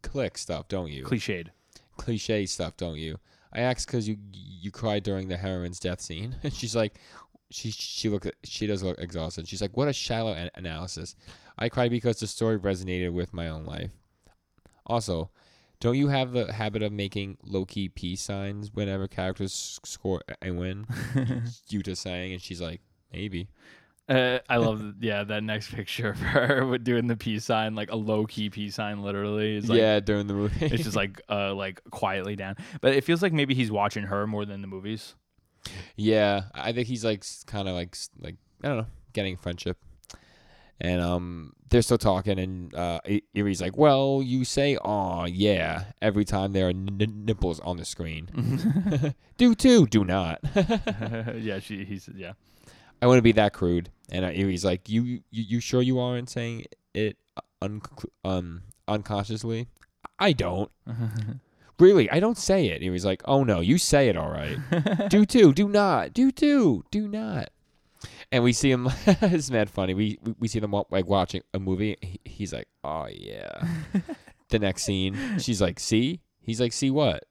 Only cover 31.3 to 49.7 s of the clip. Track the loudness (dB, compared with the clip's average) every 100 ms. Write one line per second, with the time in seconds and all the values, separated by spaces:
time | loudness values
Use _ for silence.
31.3 | -4 -2 -4 -6 -10 -16 -4 -4 -2 -6
32.3 | -8 -8 -10 -12 0 2 4 2 2 2
33.3 | 2 2 2 0 2 0 -2 -4 -2 -2
34.3 | -4 -6 -8 -10 -10 -8 -10 -12 -20 _
35.3 | _ _ _ -14 -14 -16 -2 2 4 4
36.3 | 2 -4 -8 -4 -4 -4 -2 -2 -2 -6
37.3 | -16 -10 -6 -4 -4 -6 -10 -14 -14 -14
38.3 | -14 _ _ -4 -4 -6 -12 -10 -6 -4
39.3 | -4 -8 -8 -6 -8 -10 -20 _ -20 _
40.3 | _ _ -20 _ _ -2 0 0 0 -4
41.3 | -10 -14 -18 2 2 4 2 2 0 0
42.3 | -2 -2 -6 -10 -6 -4 -4 -2 -2 -2
43.3 | -2 0 0 -4 4 6 6 4 0 0
44.3 | 0 0 2 2 2 0 0 0 -2 -2
45.3 | 2 4 4 2 -2 -8 0 2 2 2
46.3 | 0 0 2 2 0 -4 -2 -2 -2 -4
47.3 | 0 0 -2 -6 -6 -8 -8 -8 -8 -8
48.3 | -4 -2 0 2 2 2 0 0 -4 _
49.3 | 4 6 8 8